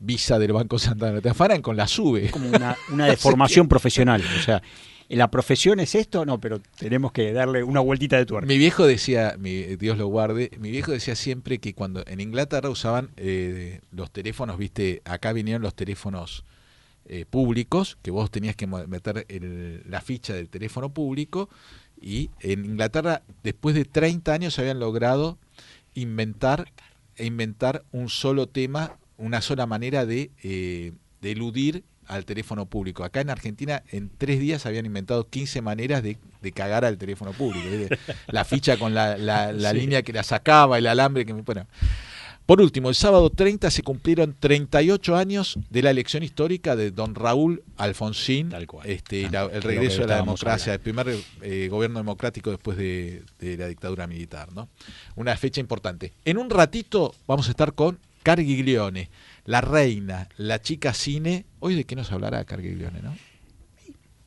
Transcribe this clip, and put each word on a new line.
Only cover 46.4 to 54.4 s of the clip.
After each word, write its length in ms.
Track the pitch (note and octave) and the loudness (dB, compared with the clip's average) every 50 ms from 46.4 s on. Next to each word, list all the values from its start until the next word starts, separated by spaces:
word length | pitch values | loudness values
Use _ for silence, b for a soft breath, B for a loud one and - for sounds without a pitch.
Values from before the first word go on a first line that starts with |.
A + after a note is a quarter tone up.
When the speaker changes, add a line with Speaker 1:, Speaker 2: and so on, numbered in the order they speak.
| D3 E3 F#3 F3 - E3 B2+ | 0 0 0 -2 0 0 0
Speaker 1:
de 160 | A2+ G#2+ G#2 | 0 0 -2
don 240 | F#2 G2 A2 A2+ G#2 | -2 -4 -6 -6 -4
Raúl 480 | G2 A2 A#2 A#2+ C#3 D#3 E3 E3+ - - - - | -2 0 2 2 4 4 2 2 -2 -6 -12 -6
Alfonsín, 720 | - G2+ G#2 F#2+ - A2 A2 A2 - - - C3 C#3 D#3+ E3+ | -4 -2 -2 -2 -2 -4 -6 -4 -4 -2 0 0 0 -2 -4
Speaker 2:
Tal 180 | - E2+ E2+ | -6 -8 -10
cual. 240 | - - D#2 - G#2 | -12 -14 -12 -8 -8
Speaker 1:
este, 320 | G2 F2+ - - G2+ G2 G2 | -8 -8 -6 -6 -6 -4 -4
Speaker 2:
Tal 100 | F#2+ F2+ | -2 -2
Speaker 1:
la, 80 | G2 G2 | -2 -2
Speaker 2:
cual, 120 | F#2+ F#2+ | -4 -4
Speaker 1:
el 0 | |
Speaker 2:
de 0 | |
lo 80 | A2 G2+ | -4 -4
que 60 | G#2+ - | -2 0
Speaker 1:
regreso 240 | A2 B2+ B2 F#2+ A2+ | 0 0 0 2 0
de 60 | A#2+ A2 | 2 2
la 60 | G#2+ | 2
Speaker 2:
estábamos 260 | G#2 G2 F#2 G#2 - | 2 2 0 -2 -2
Speaker 1:
democracia, 320 | A2 A2+ A2+ A2 - A2+ G2 | -2 -2 -2 0 0 -2 -4
Speaker 2:
hablando. 280 | F#2+ - A2+ A2 B2 | -4 -4 -4 -4 -4
Speaker 1:
el 40 | B2+ B2+ A#2+ | -2 -2 -4
primer, 100 | G#2 G2 - - - G2+ | -6 -8 -12 -16 -14 -10
eh, 260 | G2+ F#2+ G2 F#2+ F#2 | -6 -4 -4 -4 -2
gobierno 320 | G2+ G#2 A2+ A#2 A#2+ A2+ | -2 -2 -2 -2 -2 -4
democrático 500 | G#2+ G#2+ G2+ - - A#2+ - A2 - A2 | -6 -6 -6 -4 -6 -6 -6 -6 -6 -6
después 260 | G2 F#2 - A2 G2 | -6 -6 -6 -6 -6
de, 460 | F#2+ G2 F#2 F2+ F2+ F2 F2 F2+ E2 - - _ _ | -4 -4 -4 -4 -4 -6 -8 -10 -12 -16 -20 _ _
de 180 | F2 F2+ F2+ | -10 -8 -8
la 120 | E2+ F2+ F2 | -8 -8 -8
dictadura 400 | E2+ - - F#2 F#2+ F2+ F2 F2 | -10 -10 -8 -8 -8 -8 -8 -8
militar, 440 | E2+ E2+ E2+ D#2+ - D2+ | -10 -10 -12 -12 -14 -16